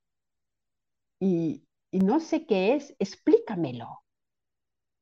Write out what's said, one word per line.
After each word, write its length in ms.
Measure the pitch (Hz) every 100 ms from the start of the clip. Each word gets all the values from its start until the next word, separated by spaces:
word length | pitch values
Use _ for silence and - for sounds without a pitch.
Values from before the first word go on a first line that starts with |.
| _ _ _ _ _ _ _ _ _ _ _ _
Y, 440 | 190 170 165 - - _ _
y 80 | 185
no 200 | 190 285
sé 260 | 320 311 -
qué 280 | 190 190
es, 200 | 285 - -
explícamelo. 1040 | 196 - - 311 - 190 151 120 - - _ _ _ _ _ _ _ _ _ _